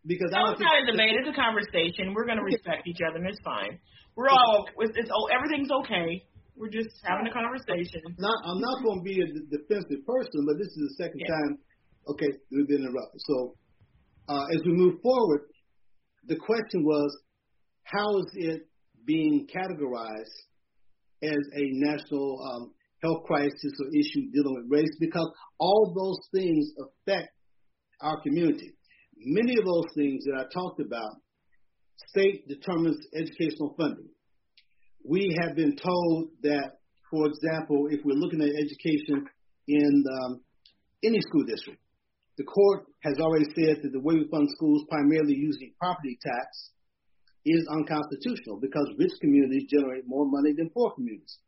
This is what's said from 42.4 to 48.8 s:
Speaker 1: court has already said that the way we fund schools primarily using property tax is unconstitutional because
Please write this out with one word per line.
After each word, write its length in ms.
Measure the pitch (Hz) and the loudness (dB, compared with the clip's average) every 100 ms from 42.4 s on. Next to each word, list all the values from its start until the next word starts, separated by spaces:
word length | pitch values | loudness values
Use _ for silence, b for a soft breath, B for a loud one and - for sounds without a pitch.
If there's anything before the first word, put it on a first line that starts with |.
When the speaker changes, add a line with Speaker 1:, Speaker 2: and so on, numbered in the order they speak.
Speaker 1:
court 420 | - 202 202 196 - _ | -2 6 6 4 -4 _
has 140 | 151 135 | -4 0
already 260 | 160 160 147 | 2 4 2
said 280 | - 160 147 | 2 2 2
that 100 | 139 | -2
the 80 | 131 | -2
way 160 | 143 165 | 2 2
we 120 | 151 | 2
fund 200 | 156 143 - | 2 2 2
schools 280 | 156 147 - | 4 4 2
primarily 460 | 156 143 156 147 | 2 4 4 4
using 380 | 139 151 135 131 _ | 2 0 -4 -8 _
property 400 | 180 175 143 123 | -4 -4 -6 -8
tax 520 | 147 123 - - - _ _ _ _ _ _ _ | -6 -6 -6 -14 -20 _ _ _ _ _ _ _
is 220 | 151 165 160 | 2 2 2
unconstitutional 880 | 156 151 151 147 139 247 226 117 101 | -4 -2 -4 -4 -6 -6 -6 -10 -8
because 300 | 135 147 | -4 -2